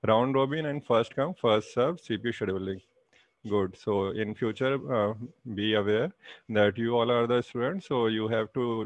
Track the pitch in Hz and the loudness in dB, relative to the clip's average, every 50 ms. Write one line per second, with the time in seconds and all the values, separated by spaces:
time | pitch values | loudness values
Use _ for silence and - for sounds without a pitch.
0 | - 110 110 113 123 135 135 135 135 135 143 160 156 147 143 147 - - 120 113 | 4 4 4 4 4 2 2 2 0 0 -2 -4 -4 -4 -6 -6 -2 2 2 2
1 | 117 - - - 135 165 185 _ - 120 107 107 107 - - 123 123 143 175 165 | 2 0 -2 -4 -4 -4 -4 _ 2 4 4 4 2 -2 0 0 0 0 0 -4
2 | _ - 117 104 110 120 113 - 110 95 95 95 95 95 95 92 _ _ _ _ | _ -6 -6 -4 -4 -6 -4 -4 -4 -4 -4 -4 -4 -6 -8 -10 _ _ _ _
3 | _ _ _ _ _ _ _ _ _ 110 101 104 98 92 98 - - - 104 101 | _ _ _ _ _ _ _ _ _ -2 0 0 0 0 -4 -8 -4 -2 0 0
4 | 98 98 - 107 110 104 107 - 127 113 107 - 131 131 139 139 - 143 131 113 | 0 -2 -2 -4 -4 -4 -4 -4 -4 -4 -2 -2 -2 -2 -2 -4 -4 -4 -2 0
5 | 104 104 110 107 117 123 - _ _ 123 107 98 101 107 107 107 101 101 107 107 | 0 0 -2 -6 -10 -14 -16 _ _ -10 -6 -2 0 2 2 2 2 2 2 2
6 | 131 180 - _ _ - - - _ - 110 107 104 101 95 - 113 113 120 120 | 0 -2 -6 _ _ -20 -20 -20 _ -2 2 4 4 4 4 0 -2 0 2 2
7 | 117 120 120 120 117 117 123 123 117 - - 123 120 135 180 196 - - 143 127 | 2 2 2 2 2 2 0 0 0 -2 -6 -4 -4 -4 -4 -6 -8 -4 -2 0
8 | 117 113 110 110 110 107 117 113 113 104 _ 135 123 120 117 113 110 | 0 0 0 0 -2 0 0 -2 -2 -2 _ -4 -2 -2 -2 -4 -6